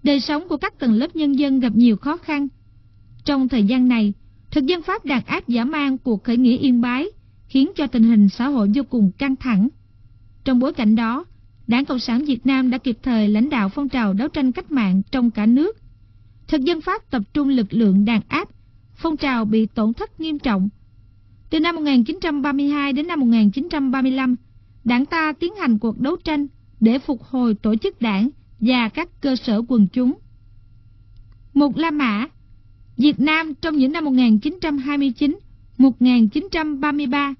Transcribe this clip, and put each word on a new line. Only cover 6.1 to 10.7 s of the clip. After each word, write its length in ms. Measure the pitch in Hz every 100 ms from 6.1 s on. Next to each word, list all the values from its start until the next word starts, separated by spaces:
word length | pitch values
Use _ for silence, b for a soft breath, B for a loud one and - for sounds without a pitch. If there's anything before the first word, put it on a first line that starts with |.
| 208
khởi 140 | - 240
nghĩa 200 | 254 247
Yên 240 | 277 240
Bái, 260 | 240 247 349 - _ _ -
khiến 240 | 269 285 392
cho 120 | 285
tình 160 | 247
hình 260 | 226 226 202
xã 180 | - 247
hội 240 | 277 202 220
vô 80 | 262
cùng 220 | 247 196
căng 240 | - 277 269
thẳng. 320 | 262 202 226 - _ - - - - -
Trong 160 | - 254
bối 140 | 262